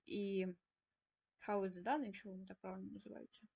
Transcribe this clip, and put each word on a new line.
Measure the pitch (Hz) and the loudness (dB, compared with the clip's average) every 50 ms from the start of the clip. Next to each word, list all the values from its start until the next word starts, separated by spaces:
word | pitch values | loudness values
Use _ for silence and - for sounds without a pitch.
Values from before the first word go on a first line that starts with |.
| _ | _
і | - - 208 202 196 196 190 185 185 175 - _ _ _ _ _ _ _ _ _ _ _ _ _ _ _ _ - - | -2 0 2 2 4 4 4 4 2 0 -4 _ _ _ _ _ _ _ _ _ _ _ _ _ _ _ _ -2 2
How | 208 202 | 4 4
It's | 196 190 180 175 | 4 2 0 0
Done, | 180 233 277 311 262 | 2 4 4 4 2
якщо | 208 185 - - 202 | 0 -4 -6 -8 -8
вони | 185 185 190 | -8 -8 -8
так | 190 190 - | -10 -10 -8
правильно | - 190 185 190 190 190 | -6 -6 -4 -4 -6 -6
називаються. | 202 202 - - - - - - - - 214 - _ | -8 -8 -10 -10 -10 -10 -12 -12 -16 -20 -20 -20 _